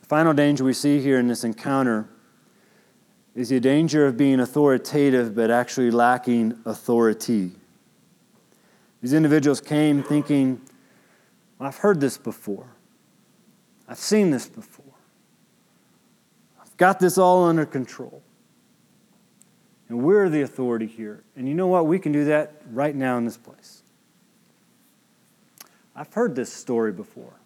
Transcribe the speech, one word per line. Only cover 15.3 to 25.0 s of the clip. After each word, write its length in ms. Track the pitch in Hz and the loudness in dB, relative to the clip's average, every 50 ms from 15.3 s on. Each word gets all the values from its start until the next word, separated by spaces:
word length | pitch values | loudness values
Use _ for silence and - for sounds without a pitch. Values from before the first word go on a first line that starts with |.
| _ _ _ _ _ _ _ _ _ _ _ _ _ _ _ _ _ _ _ _ _ _ _ _ _ _ | _ _ _ _ _ _ _ _ _ _ _ _ _ _ _ _ _ _ _ _ _ _ _ _ _ _
I've 160 | - _ _ | -20 _ _
got 240 | - 175 185 190 185 | 2 2 2 4 4
this 180 | 180 180 175 190 | 0 0 2 4
all 260 | 185 180 180 185 180 | 4 6 6 6 4
under 220 | 170 165 165 151 | 4 2 0 -2
control. 560 | 143 - 143 127 - - - 127 123 - - _ _ _ _ _ _ _ _ _ _ _ _ _ _ _ _ _ _ _ _ _ _ _ _ _ _ _ _ _ _ _ _ _ _ | -2 -4 -8 -8 -8 -12 -18 -18 -18 -18 -20 _ _ _ _ _ _ _ _ _ _ _ _ _ _ _ _ _ _ _ _ _ _ _ _ _ _ _ _ _ _ _ _ _ _
And 140 | 117 120 123 | -8 -4 0
we're 260 | 156 196 214 202 180 | 2 4 4 4 2
the 140 | 156 151 139 | 0 -2 -2
authority 440 | - - - 131 123 120 113 110 | -4 -6 -6 -4 -2 -2 -2 -4
here. 380 | 107 - 113 113 107 107 - _ _ _ | -8 -10 -14 -14 -14 -14 -18 _ _ _
And 120 | 135 127 131 | -10 -8 -6
you 60 | 147 | -4
know 120 | 170 190 | -2 0
what? 200 | 180 185 180 165 | 2 2 2 2
We 120 | 151 170 190 | 2 0 0
can 140 | 190 156 147 | 0 -2 -2
do 140 | 147 147 | 0 0
that 360 | 147 151 151 151 - - - - 117 | 2 0 0 -2 -4 -10 -20 -20 -12
right 240 | 117 123 139 151 147 | -6 -4 -4 -4 -4
now 240 | 139 131 131 123 120 | -4 -4 -2 -2 -2
in 60 | 117 | -4
this 120 | 117 110 | -6 -8
place. 460 | - _ - - _ _ - - - _ _ _ _ _ _ _ _ _ _ _ _ _ _ _ _ _ _ _ _ _ _ _ _ | -10 _ -20 -20 _ _ -20 -20 -20 _ _ _ _ _ _ _ _ _ _ _ _ _ _ _ _ _ _ _ _ _ _ _ _